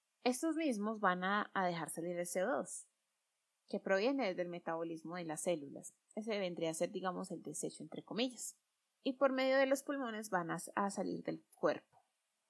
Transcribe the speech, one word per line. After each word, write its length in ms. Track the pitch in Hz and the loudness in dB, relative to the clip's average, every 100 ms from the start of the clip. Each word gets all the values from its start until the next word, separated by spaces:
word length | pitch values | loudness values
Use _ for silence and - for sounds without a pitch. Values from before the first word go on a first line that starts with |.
| _ _ 254 | _ _ 0
Estos 320 | 254 320 311 | 2 0 2
mismos 420 | 320 214 214 220 | 0 0 -2 0
van 240 | 202 180 | 2 2
a, 280 | 185 208 - | 2 2 2
a 120 | 196 180 | 0 0
dejar 240 | 170 151 | 0 -4
salir 280 | - 170 175 | -4 -2 -2
el 100 | 175 | -2
C 160 | 190 | 0
O 40 | 196 | 2
dos, 360 | 277 185 - - _ _ _ _ _ _ _ - | 0 -2 -8 -12 _ _ _ _ _ _ _ -6
que 120 | 202 | -4
proviene 560 | - 190 233 277 208 175 | 2 4 4 2 2 0
del 140 | 175 | -2
metabolismo 680 | 175 170 165 170 160 160 180 | -4 -4 -4 -4 -6 -6 -6
de 80 | |
las 200 | 165 151 | -4 -2
células. 500 | 185 165 139 185 - - _ | 0 0 -2 -12 -14 -18 _
Ese 240 | - 220 208 | -8 -2 0
vendría 340 | 185 165 165 | -2 0 -2
a 20 | |
ser, 180 | 160 175 | 0 -2
digamos, 400 | 196 185 180 185 | 0 -2 -2 -4
el 100 | 170 | -6
desecho, 420 | 151 156 156 - | -6 -6 -6 -6
entre 200 | 156 - | -10 -10
comillas. 540 | - 190 254 240 - - _ _ _ _ | -6 -2 -2 -2 -10 -12 _ _ _ _
Y 120 | 269 | -4
por 180 | 262 277 | 2 2
medio 240 | 262 262 269 | 4 4 6
de 100 | 269 | 6
los 160 | 277 | 4
pulmones 480 | - 277 247 214 214 | 0 -4 -4 -6 -2
van 220 | 185 170 | 0 0
a, 80 | 165 - - | -2 -2 0
a 140 | 202 | 0
salir 340 | 196 185 170 | 0 -2 -2
del 180 | - 160 - - | -4 -6 -10 0
cuerpo. 480 | 170 - - _ _ _ _ _ _ | 2 2 -4 _ _ _ _ _ _